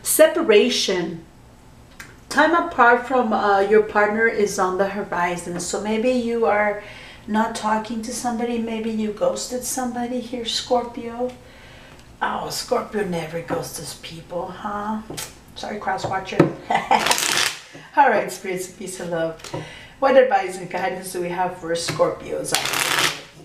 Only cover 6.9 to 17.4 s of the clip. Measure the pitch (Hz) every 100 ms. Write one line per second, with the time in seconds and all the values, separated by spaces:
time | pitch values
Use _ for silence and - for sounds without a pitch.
6.9 | - - - - 214 226 226 214 220 -
7.9 | 226 214 233 247 226 240 233 226 220 226
8.9 | 220 214 208 - 208 - 247 240 - 247
9.9 | 240 240 247 233 247 226 - - 247 240
10.9 | - 233 233 247 - - - - - -
11.9 | - - - - - - - - 240 -
12.9 | 214 180 170 156 165 - - - - 156
13.9 | - - 165 160 175 180 180 214 208 208
14.9 | 214 - 156 - - - - - 208 -
15.9 | 190 - 190 190 202 - - - - -
16.9 | - - - - -